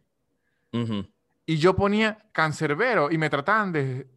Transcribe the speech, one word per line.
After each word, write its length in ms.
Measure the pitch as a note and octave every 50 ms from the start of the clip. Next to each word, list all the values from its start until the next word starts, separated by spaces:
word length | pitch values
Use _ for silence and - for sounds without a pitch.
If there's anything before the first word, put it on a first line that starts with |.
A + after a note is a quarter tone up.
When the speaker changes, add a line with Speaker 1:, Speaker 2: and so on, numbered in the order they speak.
| _ _ _ _ _ _ _ _ _ _ _ _ _ _ -
Speaker 1:
Ujú. 340 | A#2 A#2+ A2+ A2 G2+ F2+ - _ _ _ _ _ _ _
Speaker 2:
Y 120 | - D#3+ D#3
yo 200 | D3+ F#3 F#3 F#3+
ponía 400 | G3 G3+ G#3 G#3+ A3 G#3+ G#3+ - _ _ -
Cancerbero 760 | - D#3 D#3 C#3 - D#3 D3+ D3+ D#3 A3+ C4 A#3 F#3+ F#3+ -
y 80 | E3 D#3+
me 120 | D#3 D3
trataban 420 | D3 C#3 C#3 G3 G#3 A3 G#3 F#3+
de, 380 | E3 D3+ C3+ C3+ B2+ C3 C#3 - _